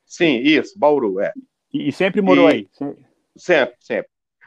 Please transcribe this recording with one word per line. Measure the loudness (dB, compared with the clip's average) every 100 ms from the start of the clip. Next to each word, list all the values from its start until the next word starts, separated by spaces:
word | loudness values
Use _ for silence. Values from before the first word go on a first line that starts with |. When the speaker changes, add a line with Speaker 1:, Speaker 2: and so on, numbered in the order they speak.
| _
Speaker 1:
Sim, | -2 0 2
isso, | 2 0 -2 -2
Bauru, | 0 0 -2 -4
é. | -6 -8 -20 _ _
Speaker 2:
E, | -6 -6
e |
sempre | -2 -2 0
morou | 2 4 4
Speaker 1:
E |
Speaker 2:
aí? | 2 -4 -12 -12 -14 _ _ _ _
Speaker 1:
sempre, | 0 0 0 -6
sempre. | -8 -8 -8 _ _ _